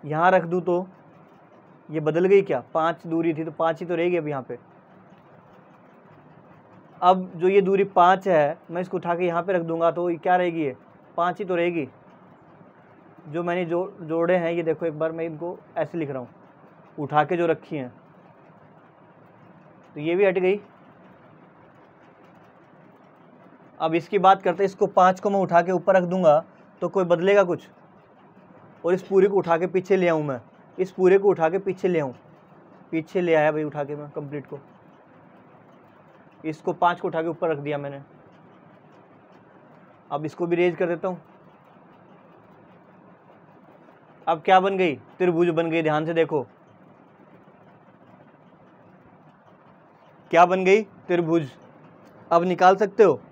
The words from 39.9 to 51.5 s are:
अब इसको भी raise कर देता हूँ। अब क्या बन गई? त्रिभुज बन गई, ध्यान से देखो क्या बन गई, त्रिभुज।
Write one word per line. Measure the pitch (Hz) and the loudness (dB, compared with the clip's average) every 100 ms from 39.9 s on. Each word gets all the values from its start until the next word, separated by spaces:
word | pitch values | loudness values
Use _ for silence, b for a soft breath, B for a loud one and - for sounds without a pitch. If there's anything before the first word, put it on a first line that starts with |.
| - _ | -20 _
अब | 147 151 | -10 -10
इसको | - 170 | -8 -4
भी | 170 | 0
raise | 180 165 | 0 0
कर | 175 | -4
देता | 170 190 | -2 -6
हूँ। | 175 - - - _ - - - - - - - - - - - - - - - - _ - - - - - - - _ - - | -8 -14 -20 -20 _ -20 -20 -20 -20 -20 -20 -20 -20 -20 -20 -20 -20 -20 -20 -20 -20 _ -20 -20 -20 -20 -20 -20 -20 _ -12 -4
अब | 170 | -4
क्या | 175 190 | 4 4
बन | 190 196 | 4 0
गई? | 180 127 | -2 -2
त्रिभुज | - - 180 165 175 | -12 -2 -2 2 0
बन | 165 165 | 0 -2
गई, | 165 | -2
ध्यान | 156 151 160 | 0 -2 -2
से | |
देखो | 165 160 156 117 - _ - - - - _ - - - - - - - - - - - _ - _ - - - - - - - _ _ - - _ _ _ - _ - | 0 0 -2 -6 -16 _ -20 -20 -20 -20 _ -20 -20 -20 -20 -20 -20 -20 -20 -20 -20 -20 _ -20 _ -20 -20 -20 -20 -20 -20 -20 _ _ -20 -20 _ _ _ -20 _ 0
क्या | 165 175 | 6 6
बन | 185 185 | 4 4
गई, | 202 214 - - | 2 2 -14 -4
त्रिभुज। | 175 165 170 139 | -2 0 -2 -2